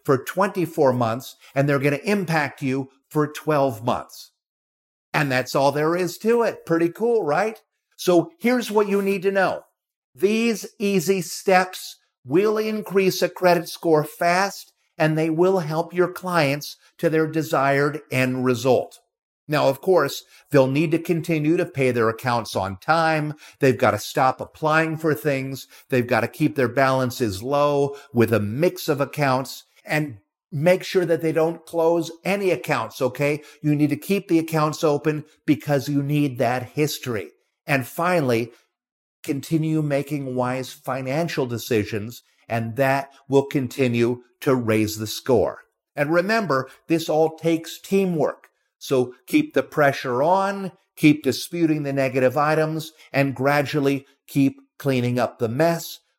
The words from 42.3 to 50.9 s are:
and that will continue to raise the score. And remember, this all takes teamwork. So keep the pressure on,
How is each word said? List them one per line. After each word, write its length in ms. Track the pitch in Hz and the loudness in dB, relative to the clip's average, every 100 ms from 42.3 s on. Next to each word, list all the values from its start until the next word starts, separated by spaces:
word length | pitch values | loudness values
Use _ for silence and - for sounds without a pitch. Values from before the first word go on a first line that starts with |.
| _ - | _ -8
and 280 | 113 113 113 | -6 -4 -2
that 360 | 135 139 139 _ - | 0 0 -4 _ 0
will 160 | 135 | 0
continue 760 | 139 151 123 - 127 117 117 123 - _ | 2 -2 -4 0 0 2 2 0 -8 _
to 140 | 147 | 0
raise 440 | 131 110 110 107 104 | 0 2 2 0 -2
the 80 | 107 | -8
score. 540 | - - 117 73 50 - _ _ 139 | -6 0 2 2 -4 -16 _ _ -6
And 160 | 147 | 0
remember, 580 | 170 185 226 185 131 127 - - | 0 0 0 0 -2 -4 -10 -2
this 220 | 165 160 | -2 2
all 280 | 156 160 160 | 2 2 0
takes 440 | 170 160 - - | 0 0 -2 -16
teamwork. 680 | - 196 190 165 110 - _ _ _ _ | -2 0 2 0 -2 -2 _ _ _ _
So 360 | - 135 123 - - | -2 0 0 -6 0
keep 260 | 151 151 | 0 2
the 120 | 143 | 0
pressure 580 | - 156 143 135 135 123 | 0 2 2 2 -2 0
on, 480 | 156 190 196 202 190 - _ | 2 2 0 -4 -8 -12 _